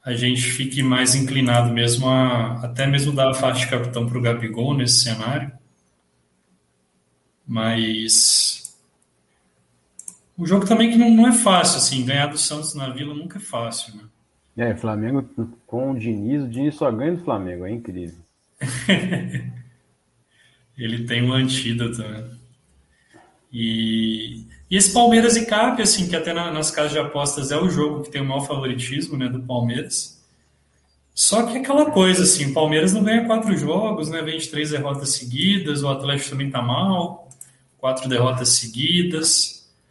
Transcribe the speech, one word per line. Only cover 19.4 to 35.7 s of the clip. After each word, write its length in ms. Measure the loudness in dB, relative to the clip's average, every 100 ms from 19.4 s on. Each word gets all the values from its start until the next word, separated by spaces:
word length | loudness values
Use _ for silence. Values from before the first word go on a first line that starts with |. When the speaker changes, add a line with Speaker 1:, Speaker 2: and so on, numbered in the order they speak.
| -10 -14 -18 _ _ _ _ _ _ _ _ _ _ -10
Speaker 1:
Ele 280 | -6 -6 -4
tem 180 | 0
um 100 | 2
antídoto, 640 | 2 0 -2 -2 -2 -4 -6
né? 300 | -8 -10 -12 -18 -20 _ _ _ _ _ _ -20 _ _ _
E 960 | -6 -4 -2 0 0 0 -2 -8 -14 -18 -20 0
E 60 | 4
esse 160 | 4
Palmeiras 420 | 6 8 8 6 4
e 100 | 2
Cap, 360 | 2 2 2
assim, 260 | 0 0 0
que 80 | -2
até 160 | -2
na, 180 | -4 -4
nas 180 | -4 -4
casas 220 | -2 -2
de 80 | -2
apostas 520 | -4 -4 -4 -4 -4
é 60 | 0
o 120 | 0
jogo 340 | 2 0 -2
que 80 | -6
tem 100 | -6
o 40 | -4
maior 200 | -4 -4
favoritismo, 720 | -4 -4 -4 -6 -6 -6 -4
né, 100 | -4
do 140 | -4
Palmeiras. 760 | -4 -2 -2 -2 -6 -6 -8 -14 _ _ _ _ _ _ _ _ _
Só 300 | -2 2 2
que 140 | 0 -4
é 40 |
aquela 280 | 0 2 4
coisa, 320 | 4 4 4
assim, 280 | 2 2 0
o 20 |
Palmeiras 400 | 0 2 2 2
não 100 | 2
ganha 220 | 2 2 2
quatro 300 | 0 2 0
jogos, 520 | 0 0 -2 -2 -4
né, 120 | -6
vem 160 | -6 -8
de 100 | -8
três 220 | -6 -4
derrotas 400 | -4 -4 -6 -4
seguidas, 720 | -4 -4 -2 2 2 0